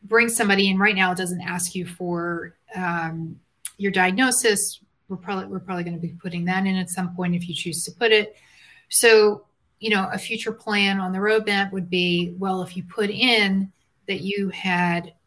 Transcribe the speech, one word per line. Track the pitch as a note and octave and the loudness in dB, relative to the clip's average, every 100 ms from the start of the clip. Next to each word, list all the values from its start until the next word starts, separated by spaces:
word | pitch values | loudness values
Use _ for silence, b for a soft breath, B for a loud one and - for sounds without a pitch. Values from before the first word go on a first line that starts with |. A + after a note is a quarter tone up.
bring | G3+ A3+ A#3 | 4 4 4
somebody | A3+ G#3+ G3 G3 | 2 2 4 4
in? | F#3+ | 4
Right | G3+ F#3+ | 2 4
now, | F#3 | 2
it | F3+ | 2
doesn't | F3+ F3 | -4 -6
ask | F3 F3 F3 - | -6 -6 -4 -6
you | F3 | -10
for, | - F3+ F3 E3+ E3+ E3+ _ _ - | -8 -6 -4 -4 -6 -8 _ _ -8
um, | F3+ E3+ E3 E3 E3 - _ _ - _ | -4 -4 -4 -6 -10 -12 _ _ -12 _
your | G3 | -2
diagnosis. | F#3+ F#3 F#3+ C4 B3 A#3 G3+ - - _ _ _ | 2 2 2 2 4 4 2 0 -4 _ _ _
We're | F#3 | -14
probably, | - G3 G3 | -6 -6 -6
we're | F#3+ | -10
probably | F#3 F#3 | -6 -6
gonna | E3+ E3+ | -6 -6
be | E3+ - | -8 -8
putting | F#3 F3 E3+ | -10 -6 -2
that | F#3 F#3+ | 0 0
in | F#3+ | 0
at | F3+ | -2
some | - F#3 F3 | -4 -6 -4
point | F3+ F3 | -2 -2
if | F3 | -2
you | - | -6
choose | F3+ E3 - | -6 -6 -8
to | |
put | - A#3 | -2 4
it. | A3 G#3 b b b b b b | 4 2 b b b b b b
So, | - A#3+ A3 G#3 G#3 _ _ _ _ | 4 8 8 8 2 _ _ _ _
you | A3 | 0
know, | G#3 F#3+ | 0 0
a | G3 | -4
future | - A3+ A3+ | -6 -6 -6
plan | A3 - G#3 G3 G3 | -8 -4 0 2 0
on | F#3 | -2
the | F#3 | -2
roadmap | G#3 A3 G#3+ G3+ G3 | 2 2 2 -2 -2
would | G3 F3 | -4 -2
be, | F3+ F3+ F3 F3 F3+ | 0 2 2 0 -4
well, | F#3+ F#3 | -4 -2
if | F3 - | -4 -8
you | |
put | - - G#3 | -12 -4 -4
in | A3 B3+ A#3 G3+ G3 G3 _ _ _ - | 0 2 4 2 2 -2 _ _ _ -10
that | F#3+ | -8
you | F#3+ G3+ G3 | -6 -4 -4
had | - F#3+ F3+ F3 F3 E3+ _ | -6 -4 0 0 -2 -6 _